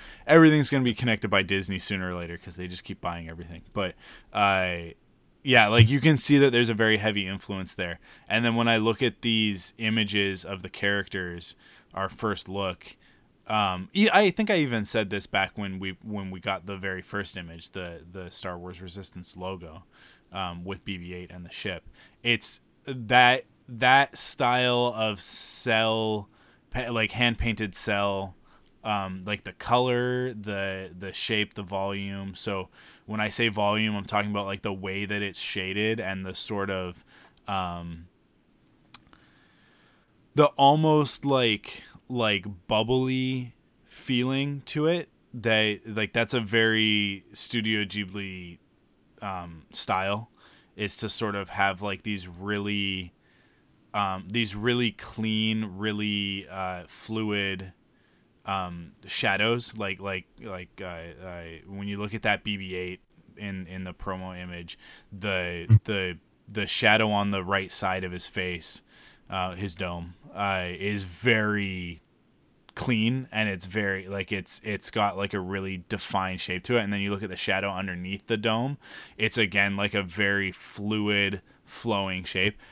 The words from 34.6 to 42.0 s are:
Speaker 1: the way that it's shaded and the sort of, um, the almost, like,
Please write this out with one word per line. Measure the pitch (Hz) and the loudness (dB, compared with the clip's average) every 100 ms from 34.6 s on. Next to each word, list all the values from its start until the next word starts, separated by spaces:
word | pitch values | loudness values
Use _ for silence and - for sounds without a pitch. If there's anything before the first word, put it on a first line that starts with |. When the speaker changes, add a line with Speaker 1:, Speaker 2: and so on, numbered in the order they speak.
Speaker 1:
the | 104 | -6
way | 95 95 98 101 | -6 -6 -6 -4
that | 104 | -4
it's | 101 90 | -4 -6
shaded | - 101 92 98 110 113 | -6 -4 -2 0 0 0
and | 95 95 95 | -4 -6 -6
the | 92 | -6
sort | - 104 98 | -4 -4 -2
of, | 95 90 - _ - - _ - | -2 -4 -10 _ -20 -20 _ -4
um, | 95 90 87 87 82 87 _ _ _ _ _ _ _ _ - _ - _ _ _ _ _ _ _ _ _ _ _ 147 | -4 -2 -6 -10 -12 -16 _ _ _ _ _ _ _ _ -20 _ -20 _ _ _ _ _ _ _ _ _ _ _ 4
the | 147 - | 4 8
almost, | 139 156 160 151 143 - 139 | 6 8 6 4 4 -2 2
like, | 135 120 104 - - - - | 4 4 2 -4 -16 -18 -20